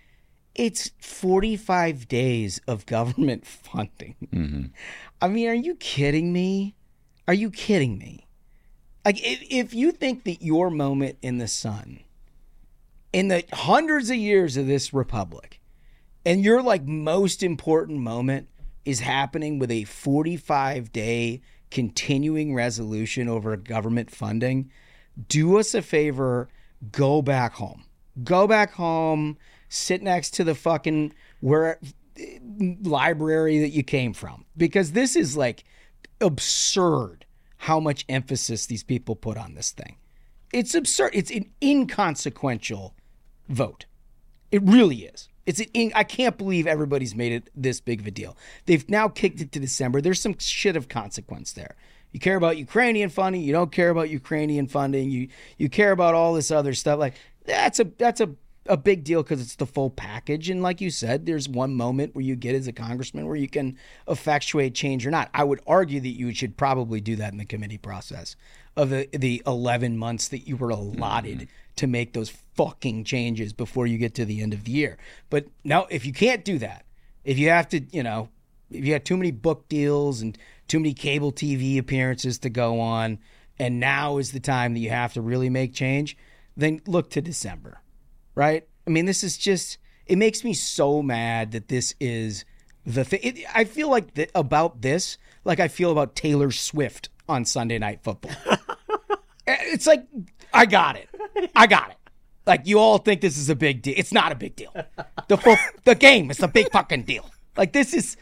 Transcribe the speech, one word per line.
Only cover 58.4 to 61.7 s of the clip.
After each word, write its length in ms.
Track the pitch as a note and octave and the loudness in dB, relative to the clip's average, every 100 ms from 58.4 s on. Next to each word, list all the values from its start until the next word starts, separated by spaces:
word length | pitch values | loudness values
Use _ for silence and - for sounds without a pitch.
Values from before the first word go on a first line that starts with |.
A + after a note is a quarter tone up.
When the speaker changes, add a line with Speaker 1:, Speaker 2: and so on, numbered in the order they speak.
| - - - | -20 -10 -2
Speaker 1:
a 100 | C#3 | 0
big 300 | F#3+ F#3 C#3 | 2 2 2
deal 180 | E3 | 0
'cause 160 | C#3 C#3+ | 0 -4
it's 160 | A#2+ - | -6 -8
the 100 | C3 | -6
full 240 | C#3+ C3+ | -2 -4
package. 600 | - - G#3 - D3+ E3+ | -4 -12 -10 -6 -6 -4
And 120 | F#3 | -2
like 200 | F3+ F3+ | -2 -2
you 80 | F#3 | -6
said, 360 | - A2+ C#3 E3 | -6 -4 -4 -2
there's 220 | D#3 C#3 | -4 -4
one 280 | B2 C3+ | -2 -2